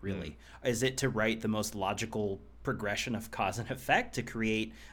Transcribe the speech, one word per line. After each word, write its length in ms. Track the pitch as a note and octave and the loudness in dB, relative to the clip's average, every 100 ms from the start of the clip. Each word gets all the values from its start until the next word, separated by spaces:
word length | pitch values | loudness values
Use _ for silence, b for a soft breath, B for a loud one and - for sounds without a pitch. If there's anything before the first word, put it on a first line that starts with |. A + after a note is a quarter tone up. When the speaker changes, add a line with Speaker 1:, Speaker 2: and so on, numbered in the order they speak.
Speaker 1:
really? 340 | G2 F#2+ D2+ - B B | -4 -4 -4 -10 B B
Speaker 2:
Mm. 60 | B2+ | 0
Speaker 1:
Is 140 | A2+ | 4
it 160 | C3 C3 | 2 2
to 100 | C3+ | 0
write 320 | G#2+ A2 A2+ | 4 2 2
the 80 | A2 | 2
most 260 | G#2+ G#2+ | 2 0
logical 680 | G#2 F#2+ G#2 A2+ A2 G#2 F#2+ - - | 0 0 0 0 0 0 -2 -8 -8
progression 520 | - G#2 G2+ G#2 - | -4 -2 0 0 0
of 160 | A2 - | -2 -4
cause 280 | - G2 G2 | 0 0 0
and 120 | A2 | -2
effect, 440 | C3 - D#3+ - - | -4 2 2 2 -4
to 60 | |
create 520 | A#2+ A#2 A2 A2 A2 B B | -4 0 2 2 0 B B